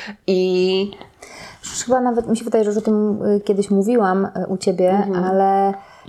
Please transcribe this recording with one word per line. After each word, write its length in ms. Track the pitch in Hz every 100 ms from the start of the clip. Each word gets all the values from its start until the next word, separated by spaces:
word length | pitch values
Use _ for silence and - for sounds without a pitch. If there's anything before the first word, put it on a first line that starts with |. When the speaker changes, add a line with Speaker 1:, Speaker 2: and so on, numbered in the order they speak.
| - - -
Speaker 1:
I 640 | 185 185 180 185 190 202 - - _ - - - -
Speaker 2:
Już 200 | - - -
chyba 140 | 254
nawet 260 | 247 226 226
mi 100 | 226
się 60 |
wydaje, 200 | 233 226
że 60 | 208
już 80 | 214
o 40 |
tym, 420 | 214 214 214 202 208
y, 160 | 202
kiedyś 280 | 202 196 196
mówiłam, 540 | 196 196 247 190 190 190
y, 220 | 175 185
u 100 | 190
ciebie, 320 | 202 180 180
Speaker 1:
Mhm. 340 | 196 196 185
Speaker 2:
ale 500 | 185 190 196 196 196 196 - -